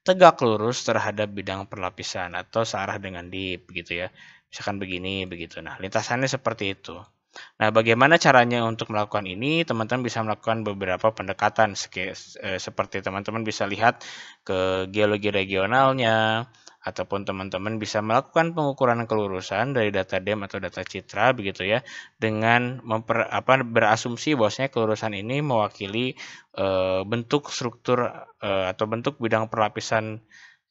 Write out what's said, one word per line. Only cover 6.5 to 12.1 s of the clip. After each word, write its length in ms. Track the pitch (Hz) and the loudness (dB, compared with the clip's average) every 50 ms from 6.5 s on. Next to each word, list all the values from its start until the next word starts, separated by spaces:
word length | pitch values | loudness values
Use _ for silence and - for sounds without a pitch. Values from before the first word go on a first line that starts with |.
| 113 - 104 98 98 - | -4 -4 -4 -6 -6 -6
itu. 160 | - - 85 87 92 - _ _ _ _ | -10 -14 -16 -16 -16 -20 _ _ _ _
Nah, 400 | - - - - _ - 110 110 | -20 -20 -20 -14 _ 0 0 4
bagaimana 480 | 107 113 113 113 117 120 131 147 165 165 | 4 6 6 6 6 6 8 8 8 8
caranya 400 | - 156 135 127 120 120 120 120 | 8 8 8 8 8 6 4 0
untuk 320 | 117 113 113 110 117 - | 0 0 -2 -4 -4 -4
melakukan 320 | 110 107 104 - - 104 101 | -2 -2 -2 -2 -2 -4 -4
ini? 400 | 92 90 98 123 143 160 165 165 | -6 -6 -4 -2 0 0 0 0
Teman-teman 400 | - 123 113 110 110 123 127 123 | 0 0 -2 -2 0 -2 -2 -2
bisa 160 | 113 - 117 | -2 -2 -2
melakukan 480 | 110 110 104 - - 117 110 113 110 104 | -2 -2 -4 -2 -2 -2 0 0 -2 -4
beberapa 480 | 101 98 95 92 92 90 - 110 110 | -4 -2 -2 -2 0 2 2 2 2
pendekatan 560 | - 98 95 95 - 104 107 - - 110 104 | 0 -4 -6 -2 0 0 2 4 4 2 2
seke-, 400 | 95 - - - - - 92 95 | 2 -4 -10 -8 -6 -6 -6 -6